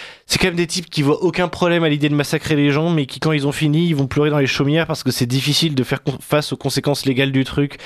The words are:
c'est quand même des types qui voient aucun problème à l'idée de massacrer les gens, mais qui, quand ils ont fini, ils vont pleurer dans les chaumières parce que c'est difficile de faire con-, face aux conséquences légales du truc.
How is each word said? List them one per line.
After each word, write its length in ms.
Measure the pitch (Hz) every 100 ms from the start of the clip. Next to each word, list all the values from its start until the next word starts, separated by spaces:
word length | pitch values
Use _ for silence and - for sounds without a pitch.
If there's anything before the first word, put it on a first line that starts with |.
| - -
c'est 140 | - -
quand 80 | 190
même 100 | 170
des 100 | 170
types 220 | 185 170
qui 140 | -
voient 200 | 139 147
aucun 260 | 175 170 175
problème 360 | - 175 170
à 60 | 165
l'idée 180 | 147 147
de 60 |
massacrer 420 | 147 139 156 - 151
les 140 | 147
gens, 180 | 143 170
mais 160 | 165
qui, 160 | 131 135
quand 120 | 160
ils 140 | 151 139
ont 60 |
fini, 340 | 135 156 151 175
ils 80 |
vont 120 | 147 135
pleurer 240 | 147 151
dans 80 | 147
les 80 | 131
chaumières 400 | - 143 156 160
parce 160 | 156
que 80 | 127
c'est 160 | - 120
difficile 480 | 131 135 139 165
de 100 | 135
faire 180 | 120 135
con-, 140 | - 127
face 360 | - 151 147
aux 20 | 131
conséquences 480 | 135 135 143 143
légales 260 | 135 127 135
du 140 | 135
truc. 320 | 127 - 143 -